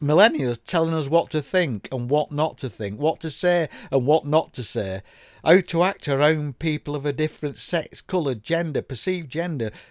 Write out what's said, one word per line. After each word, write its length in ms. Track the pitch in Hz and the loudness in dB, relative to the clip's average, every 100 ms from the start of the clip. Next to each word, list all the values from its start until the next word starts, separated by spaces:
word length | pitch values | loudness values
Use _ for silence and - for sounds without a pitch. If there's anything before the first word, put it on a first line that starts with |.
millennials 580 | 143 156 220 311 131 120 | 2 6 6 4 -2 -4
telling 280 | - 180 165 | -2 0 2
us 160 | 160 139 | 0 2
what 220 | 160 - | 2 2
to 100 | 156 | -2
think 480 | 139 185 170 107 - | 0 0 0 -2 -6
and 200 | 131 120 | -6 0
what 200 | 147 - | 0 0
not 280 | 147 156 - | -2 -2 -4
to 100 | 127 | -10
think, 320 | - 104 107 | -6 -6 -2
what 200 | 151 - | -2 -2
to 100 | 160 | -6
say 400 | - 180 175 160 - - | -2 2 2 0 -6 -2
and 140 | 139 | 0
what 220 | 123 151 143 | 4 2 4
not 260 | 151 - | 0 0
to 100 | - | -6
say, 380 | 113 117 98 95 - - - _ | -6 -4 -4 -6 -10 -20 -20 _
how 180 | - 185 | 4 4
to 220 | - 165 | 4 2
act 260 | 180 - - | 0 0 -2
around 500 | 139 147 156 147 131 | 2 4 2 -2 -4
people 360 | 165 151 - | -4 -4 -4
of 120 | 143 143 | -4 -2
a 60 | |
different 440 | 139 156 - 147 - | 0 -2 -2 -6 -6
sex, 460 | - 170 - - | -4 -4 -4 -12
colour, 320 | - 185 147 | -4 -2 0
gender, 480 | 117 - 165 170 139 | -4 -2 -2 0 -4
perceived 480 | - 120 - 185 151 | -4 -6 -4 -4 -4
gender, 400 | 151 175 151 113 - - | -4 -4 -2 -4 -6 -18